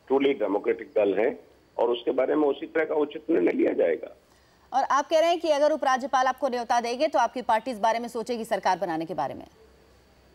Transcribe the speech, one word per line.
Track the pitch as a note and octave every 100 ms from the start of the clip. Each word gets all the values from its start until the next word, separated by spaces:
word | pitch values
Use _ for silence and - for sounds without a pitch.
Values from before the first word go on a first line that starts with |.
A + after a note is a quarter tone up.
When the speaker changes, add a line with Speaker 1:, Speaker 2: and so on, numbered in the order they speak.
| -
Speaker 1:
truly | C3+ C#3 C3+
democratic | G#2 G2+ A#2 A2+ G#2
दल | G#2+ G2+ F#2+
हैं | A#2+ - - _ _ -
और | A#2
उसके | A#2+ -
बारे | C3+ -
में | D3+ D3
उसी | C3+ D#3
तरह | D#3+
का | D#3
उचित | D3+ D3 D#3 -
निर्णय | F3 E3
लिया | - -
जाएगा। | - E2+ D#2 - - _ _ _ _ _
Speaker 2:
और | C4+
आप | - C#4 D4
कह | D#4+
रहे | E4
हैं | F4
कि | D#4+
अगर | C#4+ D4+
उपराज्यपाल | D#4 C4+ C4 C4 C4 C4
आपको | B3+ C4+
न्योता | A#3+ A#3 A#3+
देंगे | A#3 B3 D4+
तो | D4
आपकी | A#3 C4
पार्टी | A#3+ A3+ A#3+
इस | G#3+
बारे | A3+ A3+
में | A#3+
सोचेगी | A#3 A3 A#3
सरकार | A3 G3 F#3+ F#3
बनाने | F#3 D#3+
के | E3
बारे | D#3+ C3+
में? | - - - - _ _ _ _ _ _